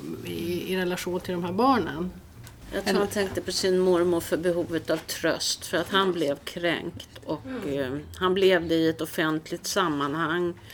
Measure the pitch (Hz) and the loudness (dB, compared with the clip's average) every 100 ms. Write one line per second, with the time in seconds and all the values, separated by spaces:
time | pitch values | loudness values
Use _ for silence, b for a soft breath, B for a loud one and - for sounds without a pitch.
0 | - 165 180 - 170 175 - 185 180 180 | -10 -8 -8 -6 -4 -4 -2 -2 -2 -2
1 | - 180 180 180 175 185 254 247 156 143 | -4 -4 -4 -4 -2 2 4 6 2 -2
2 | 180 - - - - - - 196 196 196 | -6 -8 -16 -18 -18 -18 -8 -4 0 2
3 | 202 214 190 185 175 185 190 185 185 175 | 2 0 -2 -2 -4 0 2 4 4 4
4 | 175 170 165 165 175 170 160 160 - 160 | 4 2 0 0 0 0 0 -2 -2 -4
5 | - - 165 135 - - - 165 170 196 | -4 -2 0 0 -2 -4 -2 -2 0 2
6 | 190 175 147 143 - - 175 147 - - | 2 2 0 0 -4 -4 -2 -2 -4 -10
7 | - - - 151 262 254 151 139 131 143 | -14 -12 -6 -6 -6 -8 -4 -2 -2 -4
8 | 147 - 185 190 190 185 165 165 160 160 | -8 -2 2 6 6 6 4 4 4 2
9 | 160 - 156 156 156 170 - 202 175 143 | -2 0 0 0 -4 -8 -2 0 2 2
10 | 143 151 156 170 175 175 B | 0 0 0 0 -2 -4 B